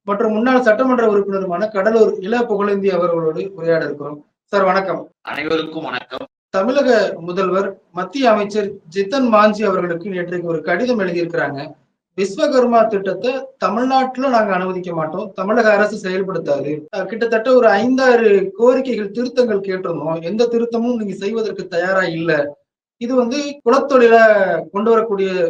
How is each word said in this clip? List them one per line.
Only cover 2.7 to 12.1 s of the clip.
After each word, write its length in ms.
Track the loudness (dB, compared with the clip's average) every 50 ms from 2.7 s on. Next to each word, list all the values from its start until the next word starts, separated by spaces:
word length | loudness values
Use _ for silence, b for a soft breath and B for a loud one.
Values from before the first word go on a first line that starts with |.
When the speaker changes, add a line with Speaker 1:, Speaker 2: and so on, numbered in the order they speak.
| 0 0 0 0
Speaker 1:
அவர்களோடு 520 | 0 0 0 0 0 0 -2 -2 -2 -4 -6 -8 -8
உரையாட 260 | -6 -2 0 0 0 0
இருக்கிறோம். 340 | -4 -6 -8 -10 -12 -12 -14 -18 _ _ _ _ -4 0
சார், 100 | 0 2
வணக்கம். 380 | 2 2 0 0 -2 -6 -8 -8 -14 _ _
Speaker 2:
அனைவருக்கும் 640 | -12 -10 -8 -6 -4 -2 -2 -2 -2 -4 -8 -10 -10
வணக்கம். 420 | -8 -8 -8 -10 -10 -14 -14 -14 -14 _ _ _ _
Speaker 1:
தமிழக 400 | -4 -2 0 2 2 2 4 4 4 4 2 0 -4 -8
முதல்வர் 500 | -10 -8 -4 -2 -2 0 0 -2 -2 -4 -6 -12 _ _
மத்திய 340 | -10 -8 -8 -8 -4 0 2 2
அமைச்சர் 400 | 2 2 0 -2 -4 -4 -4 -4 -8 -12 _ -10
ஜித்தன் 380 | -6 -6 -4 -2 -2 0 0 2
மாஞ்சி 360 | 4 4 4 4 2 2 -2
அவர்களுக்கு 460 | 0 0 0 -2 -4 -4 -6 -6 -8
நேற்றைக்கு 420 | -6 -6 -6 -6 -6 -6 -4 -4
ஒரு 100 | -4 -4
கடிதம் 380 | -2 -2 -2 -2 0 -2 0 -2
எழுதியிருக்கிறாங்க. 600 | -2 -2 -2 -4 -4 -4 -4 -4 -4 -4 -6 -8 -12 -14 -16 _ _ _ _ _ _ _